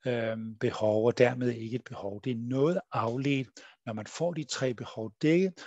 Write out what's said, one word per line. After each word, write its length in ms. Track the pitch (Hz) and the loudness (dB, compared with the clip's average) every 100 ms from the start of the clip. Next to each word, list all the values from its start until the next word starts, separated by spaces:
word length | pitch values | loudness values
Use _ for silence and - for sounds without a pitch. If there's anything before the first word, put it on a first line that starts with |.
| 131 | -2
øhm, 520 | 120 113 113 113 110 | 0 0 -4 -6 -4
behov, 480 | 120 - 107 107 117 | -2 0 2 4 4
og 120 | 113 | 6
dermed 320 | 123 123 123 | 4 4 -2
ikke 260 | 117 113 120 | -2 -4 -6
et 80 | |
behov. 360 | - 117 98 104 | -8 -10 -8 -6
Det 80 | 135 | -4
er 40 | 117 | -4
noget 440 | 117 131 147 185 - | -2 2 2 2 -2
afledt. 560 | 131 113 123 135 139 127 - - - - | -2 -2 0 0 0 -2 -10 -20 -14 -8
Når 60 | |
man 140 | 110 107 | -8 -8
får 260 | - 170 | -4 -4
de 120 | 165 | -2
tre 300 | 143 - 131 | -6 -2 -2
behov 380 | 120 120 - 110 - | -2 -8 -10 -10 0
dækket, 300 | 151 170 190 - | 4 4 2 -2